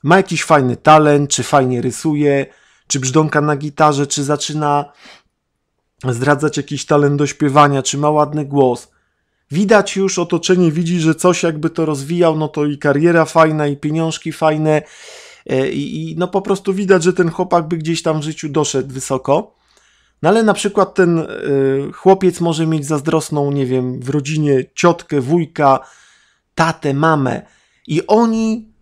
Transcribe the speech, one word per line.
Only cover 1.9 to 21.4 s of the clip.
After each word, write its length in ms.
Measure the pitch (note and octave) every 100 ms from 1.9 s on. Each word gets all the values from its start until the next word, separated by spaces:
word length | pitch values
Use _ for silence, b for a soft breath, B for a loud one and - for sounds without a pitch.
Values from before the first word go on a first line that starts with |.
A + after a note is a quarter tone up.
| - D#3+ D3 D3 C#3 C3+ b b b b
czy 140 | C#3
brzdąka 400 | B2+ C#3 D#3 D3+
na 160 | D3+ C#3+
gitarze, 500 | D3+ - D3+ C#3+ C#3+
czy 180 | -
zaczyna 680 | C#3 D3 - D3+ D3 C#3+ C#3+ B B B B _ _ _ _ _ _ _ C3
zdradzać 480 | A#2 C3+ C#3+ D3+ -
jakiś 300 | C#3 C#3 -
talent 300 | D3 C#3+ C#3+
do 100 | D3
śpiewania, 560 | - D3 C#3 C#3+ C#3
czy 160 | C3 C#3
ma 120 | D3
ładny 340 | D3+ D3 D3+
głos. 440 | C#3 C#3 B2+ A#2+ - _ _ _ _ _ _
Widać 460 | D3 G3+ A3 G3+ F#3+
już, 220 | F#3+ F3+
otoczenie 540 | E3+ E3+ E3 F3+ F3
widzi, 280 | D#3 E3 F3
że 140 | D#3+
coś 280 | D#3+ F3+ E3+
jakby 280 | E3+ D3+ D#3+
to 160 | E3 D#3
rozwijał, 500 | C#3+ C3+ F3 E3+ D#3
no 120 | D3+
to 160 | D#3
i 140 | D3 C#3+
kariera 460 | D3 C#3+ E3 E3+
fajna, 420 | D#3+ E3 D#3+ D#3 D3
i 100 | C#3+
pieniążki 560 | D3+ D#3 D#3+ D#3 E3
fajne, 500 | D3+ D#3+ D#3 D#3 D3+ D3+ B B B B B -
e, 240 | C3 C3+
i, 400 | - C#3+ D#3 D#3+
i 60 | D#3+
no 120 | F3+
po 140 | F#3+
prostu 320 | G3 F#3+ -
widać, 280 | F#3+ G3 F#3
że 100 | E3
ten 180 | F3+ E3+
chłopak 380 | - F#3 F3 D#3
by 80 | E3
gdzieś 260 | D#3 E3
tam 180 | E3 D#3
w 40 |
życiu 240 | D3 D3+ D#3
doszedł 440 | D3 D3 C3+ C3+
wysoko. 600 | C3 - C3 C3 D3 A3 _ _ _ _ _ _ _
No 60 | D#3
ale 140 | G#3+
na 120 | A3
przykład 400 | F#3 G#3 G#3 F#3
ten, 240 | - F3 E3
e, 80 | D#3 G#2+